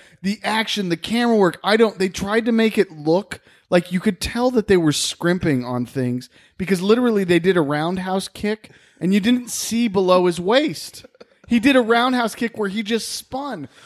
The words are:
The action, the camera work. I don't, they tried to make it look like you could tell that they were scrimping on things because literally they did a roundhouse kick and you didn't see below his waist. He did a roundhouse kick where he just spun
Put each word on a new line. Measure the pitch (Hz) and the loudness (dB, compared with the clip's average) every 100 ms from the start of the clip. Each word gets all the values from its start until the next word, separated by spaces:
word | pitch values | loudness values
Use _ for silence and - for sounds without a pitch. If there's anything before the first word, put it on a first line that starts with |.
| - _ | -14 _
The | 190 214 | -6 -4
action, | - 220 214 208 185 | -4 -2 -2 -4 -4
the | 165 | -4
camera | - 233 240 220 | -2 0 2 4
work. | 185 156 | 2 0
I | 185 220 | 0 4
don't, | 220 185 | 4 2
they | 190 | -4
tried | - 196 220 226 | -2 -2 0 2
to | |
make | 226 220 214 | 2 2 2
it | 190 | -2
look | 156 147 175 - - _ _ - | -2 0 0 0 -12 _ _ 0
like | 180 170 | 0 0
you | 180 | -2
could | 214 185 | -2 -2
tell | - 240 247 | -4 -2 0
that | 247 - | 0 2
they | 185 | 4
were | 160 | 4
scrimping | 143 - - 170 180 175 131 | 0 -4 -4 -2 0 0 -2
on | 120 123 120 | -2 -6 -6
things | 139 123 123 - _ _ - | -4 -4 -4 -8 _ _ -8
because | 180 190 | -2 0
literally | 196 226 247 208 | 2 2 2 0
they | 180 175 | 2 2
did | 175 175 | 2 2
a | |
roundhouse | 143 147 165 185 185 190 - | 0 -2 -2 -4 -4 -4 -6
kick | - 208 214 - - _ - | -6 -6 -6 -10 -20 _ -6
and | 180 | 0
you | 202 | 0
didn't | 196 247 233 | 2 0 -2
see | - - 226 240 | -10 -4 -2 0
below | 190 185 180 180 | 0 2 2 2
his | 170 | 0
waist. | 175 247 302 156 - - - - - _ - | 0 0 0 -4 -12 -18 -20 -20 -20 _ -2
He | 233 | 2
did | 233 262 | 4 4
a | |
roundhouse | 220 233 247 247 226 | 4 2 2 0 -2
kick | - 233 226 | -4 -6 -4
where | 202 | -6
he | 202 | -6
just | 202 226 - | -4 -4 -4
spun | - - 262 285 196 135 _ | -12 -10 -10 -8 -10 -14 _